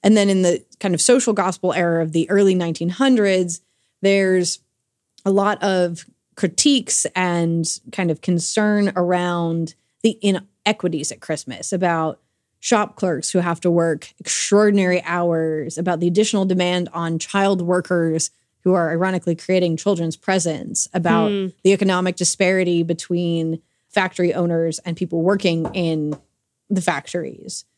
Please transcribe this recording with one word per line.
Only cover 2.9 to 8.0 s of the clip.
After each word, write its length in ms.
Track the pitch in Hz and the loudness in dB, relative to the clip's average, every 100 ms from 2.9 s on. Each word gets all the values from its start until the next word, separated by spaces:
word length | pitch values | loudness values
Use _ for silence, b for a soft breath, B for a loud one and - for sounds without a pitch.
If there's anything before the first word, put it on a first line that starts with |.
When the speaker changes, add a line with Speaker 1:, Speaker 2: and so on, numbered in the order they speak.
| 180 269 254 202 185 175 170 _ _ _ _ | 0 2 4 2 2 0 -6 _ _ _ _
Speaker 1:
there's 600 | 196 196 190 185 175 - _ _ _ _ _ _ | 2 2 4 2 0 -4 _ _ _ _ _ _
a 60 | 196 | 0
lot 320 | 196 196 202 | 2 2 0
of 420 | 196 190 180 170 - _ _ - | 0 0 0 -2 -14 _ _ -4
critiques 680 | 196 - 302 277 123 - - - | -4 2 2 2 0 -4 -2 -2
and 500 | 185 175 170 165 160 - - | 0 2 0 0 -2 -6 -10
kind 180 | - | -4